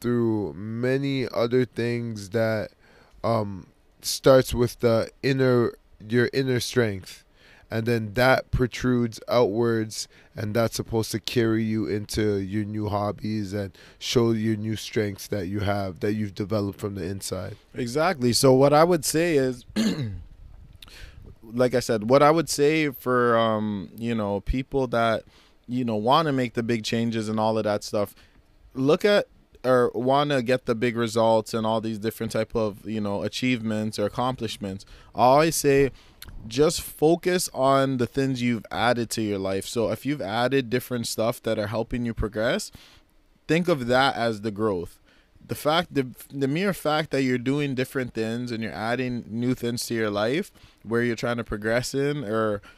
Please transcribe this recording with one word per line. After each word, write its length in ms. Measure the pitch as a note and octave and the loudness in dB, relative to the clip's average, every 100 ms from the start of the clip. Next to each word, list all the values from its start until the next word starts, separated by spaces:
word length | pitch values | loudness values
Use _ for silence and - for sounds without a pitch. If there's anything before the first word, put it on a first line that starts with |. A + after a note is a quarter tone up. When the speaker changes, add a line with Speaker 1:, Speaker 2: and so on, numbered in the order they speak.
Speaker 1:
through 540 | A#2 A#2+ A#2 A2 F#2 | -2 2 2 0 -2
many 720 | D2 G#2+ A2+ B2 C3+ C#3 C3+ A#2+ | -6 -8 -4 -2 0 0 -2 -4
other 360 | - A#2+ B2+ | -2 2 2
things 640 | B2+ - A#2 A#2+ A#2 A2 G2 | 2 0 -2 -2 -4 -8 -4
that, 420 | A2+ A2 A2 - - _ - _ - | 0 0 0 -4 -10 _ -20 _ -6
um, 460 | G#2+ A#2 G#2 F#2+ - _ _ _ | -2 0 -2 -6 -14 _ _ _
starts 500 | - - - C3 B2+ | -8 2 6 6 6
with 280 | A2+ A#2+ - | 0 -2 0
the 300 | A#2+ A2+ F#2+ - | 2 2 0 -4
inner 520 | C3+ C3+ C3 B2 A#2 - _ - G#2 | -2 2 4 4 2 -2 _ -20 -2
your 220 | A#2+ A#2+ | 0 2
inner 280 | - C3+ B2 | 0 0 -2
strength. 640 | - B2 A2+ G2 F2 - _ _ - - _ | 0 0 0 -2 -10 -20 _ _ -20 -20 _
And 140 | A2+ A2+ | -4 0
then 280 | A#2 A2 | -2 -2
that 360 | G2+ B2+ B2+ - | 2 4 4 2
protrudes 720 | - B2 - B2+ B2 A#2 A2 - | -2 -2 0 0 0 0 -4 0
outwards, 800 | A#2+ A2+ G#2+ A#2 A2+ A2 G#2 - - - | 2 2 2 0 0 -2 -8 -12 -16 -18
and 200 | - G#2+ | -8 -4
that's 200 | A2 A2+ | 0 0
supposed 380 | - G#2+ A2+ A2 | -2 -4 -2 -2
to 80 | G#2 | -4
carry 420 | - B2 A2+ A2 | -2 0 2 2
you 240 | A2+ A2 D#2 | 0 -2 -2
into 520 | G#2 G#2 - G#2+ G2+ | -4 -4 0 0 0
your 260 | F#2+ G#2 | -2 -4
new 240 | G#2 G#2+ G#2 | -4 -4 -4
hobbies 640 | G2+ G2+ F#2 G#2+ G#2+ G2 | -2 -2 -4 -6 -4 -4
and 180 | G2+ G2 - - - | -6 -8 -12 -20 -12
show 360 | - B2+ A#2 | -2 2 2
your 240 | A2+ A2 A2 | 2 0 -2
new 180 | A2 | -4
strengths 540 | G#2+ - - G#2 F#2+ - | -6 -4 -2 -2 -4 -6
that 180 | G#2 F#2 | -6 -4
you 140 | G2+ | -2
have, 400 | F#2+ G2+ G2 E2 | -2 -2 -4 -4
that 140 | G#2+ | -2
you've 200 | G#2+ G#2+ | -2 -4
developed 460 | F2 G2+ G#2+ G2+ F#2 | -6 -4 -2 -2 -4
from 160 | G#2 G2 | -8 -6
the 80 | |
inside. 520 | F2 G2 - F#2 F#2 G#2 _ | -6 -6 -6 -8 -8 -12 _
Speaker 2:
Exactly. 600 | - B2 C3 E3 E3 B2 | -8 -4 0 0 2 0
So 200 | A2+ C3+ | 4 6
what 200 | C3 C#3 | 6 8
I 100 | D3 | 6
would 220 | E3+ F3 | 6 4
say 320 | - D#3 F3 D3+ | 0 0 2 2
is, 280 | C3 B2 - - | 2 -2 -6 -2
<clears throat> 1700 | A3 E3+ A#2 F2+ - - - - - - - - - - - - | -2 -2 -4 -8 -12 -18 -20 -20 -20 -20 -20 -20 -20 -20 -20 -20
like 300 | A2+ A#2 B2+ | -8 0 2
I 60 | B2 | 2
said, 300 | A#2+ A2+ G#2+ | 0 0 4
what 140 | C3+ | 6
I 80 | D3 | 8
would 160 | D#3+ D3+ | 6 2
say 420 | - C#3+ D#3+ D3 | 2 4 4 0
for, 480 | B2+ B2+ B2 A#2+ A#2 | -2 0 2 4 4
um, 520 | A2+ G#2+ G#2+ G2+ F2+ - | 4 2 -2 -4 -8 -8
you 200 | A#2 A2+ | -4 -2
know, 240 | G2+ G2+ | -2 -2
people 480 | - B2+ C3 C#3 C3 | -2 -4 -2 -2 0
that, 340 | A#2+ A2+ A2 - - _ _ - | 2 2 0 -4 -18 _ _ -8
you 160 | B2 | -4
know, 100 | A#2+ | -2
wanna 380 | G#2+ A2 D3 D#3+ | 0 2 2 2
make 220 | C3+ B2 | 0 -2
the 100 | - | -2
big 180 | A2+ A#2 | -2 -2
changes 460 | G#2 A#2 A#2 A2+ G#2+ | -2 -2 0 -2 -2
and 100 | A2 | 0
all 180 | A2 A2 | 0 0
of 60 | |
that 220 | G#2 G#2 | 0 -2
stuff, 320 | - G#2+ G2+ - - _ _ _ - | -2 -4 -4 -6 -20 _ _ _ -16
look 300 | C3 C3+ F3+ | -2 2 4
at, 240 | G#3 G#3 - _ _ - | 4 2 0 _ _ -6
or 300 | B2 B2+ A#2+ | 2 4 4
wanna 480 | - B2+ C#3 D3 C#3 | 0 2 2 2 0
get 240 | A#2 B2+ - | 0 0 0
the 80 | |
big 220 | A2+ B2 A2+ | -2 0 0
results 580 | A#2 A2+ A2+ A2+ A2 | 0 2 4 4 2
and 100 | A2+ | -2
all 160 | A2 A2+ | -2 -2
these 200 | A2 A2 | -2 -4
different 320 | A2 - A2+ | -6 -6 -6
type 240 | A#2 A2 A#2 | -4 -4 -2
of, 280 | A2 G2+ | -2 -4
you 160 | - A2 | -8 -4
know, 220 | G#2 G2+ | -2 -2
achievements 720 | G#2 - B2+ B2 A2 G#2+ A2 G#2+ | -4 -2 -2 0 -2 -2 -2 -2
or 100 | G#2 | -2
accomplishments. 800 | - B2 B2+ A2+ - G2+ F#2+ - - - | -2 -2 -2 -6 -6 -8 -8 -12 -20 -12
I 60 | - | 2
always 320 | A#2+ C#3 D#3+ | 6 6 4
say, 380 | D3+ C#3+ C#3 C3+ - - - - - A2+ | 2 2 4 2 -2 -18 -20 -18 -16 -6
just 340 | A#2 D3 - | 2 2 2
focus 720 | - - D3+ E3+ F#3 F3+ - | -6 0 2 2 2 -2 -2
on 440 | - C3 C3+ C3+ C3 | 0 4 4 2 0
the 100 | A#2 | -2
things 340 | - C3+ C3 | 0 -2 0
you've 240 | B2 A#2 - | 0 -2 -4
added 400 | F2+ A2+ A#2+ A2+ | -2 0 2 -2
to 120 | - | -2
your 160 | G#2+ G2+ | -2 -2
life. 280 | F#2+ G2 - | -2 -4 -4
So 240 | A#2 G#2 | -2 -2
if 160 | A2 C3 | -2 -4
you've 160 | D3 | -4
added 480 | F#2+ A2 B2 C#3 A#2+ | -4 -2 2 2 0
different 360 | B2 - B2 A2+ | -2 -2 -6 -4
stuff 360 | - A2+ - | -2 -2 -2
that 160 | - A2 | -2 -2
are 80 | G2+ | -2
helping 400 | A2 A2+ B2 A#2+ | -4 -4 -4 -4
you 80 | |
progress, 560 | A2 A2 G#2+ A2+ F#3+ - - - - _ _ _ _ - | -4 -4 -2 -2 -2 -4 -14 -20 -20 _ _ _ _ 0
think 220 | D#3+ F3 | 2 2
of 180 | D#3 A#2+ | 0 2
that 280 | B2 C3+ G2 | 4 4 2
as 240 | A#2 G#2+ | -2 -2
the 100 | A2 | -6
growth. 480 | G2+ A2 F#2 F2 - _ _ _ _ - | -2 0 -2 -4 -12 _ _ _ _ -12
The 80 | |
fact, 400 | - D3 E3 F3 | -4 0 0 0
the, 140 | C#3 C3 - - | -2 -4 -8 -14
the 180 | C#3 C3+ | -4 -2
mere 240 | D3+ G3+ | 0 -2
fact 380 | F3 D3+ D3+ D#3 | -2 -2 -2 0
that 120 | C3+ | -2
you're 160 | C3 B2+ | 0 0
doing 360 | A#2+ C#3+ C#3+ | 0 -2 -2
different 400 | B2+ B2+ C3+ B2 | -2 -4 -4 -6
things 380 | A2+ A2 A#2 B2 | -4 -4 -4 -6
and 100 | A2+ | -6
you're 100 | A2 | -6
adding 520 | C#2+ A2 B2 B2+ B2 - | -6 -4 -2 -4 -6 -8
new 260 | A2 B2 | -4 -2
things 300 | B2 A#2+ A#2 - | -2 -2 -4 -4
to 80 | |
your 160 | A#2 A2 | -2 -2
life 420 | G2+ G#2+ D3 - - - _ | 0 0 -2 -4 -12 -20 _
where 200 | G#2 A#2 | -4 0
you're 140 | A#2+ A2+ | 0 -2
trying 220 | A#2+ A#2 | -2 -4
to 60 | |
progress 500 | A2+ A2 G#2+ A#2 B2 | -6 -6 0 0 0
in 300 | C3+ C#3+ D3 | -2 -2 -2
or, 380 | G#2+ A2+ A2 G2+ - | -2 0 0 -2 -8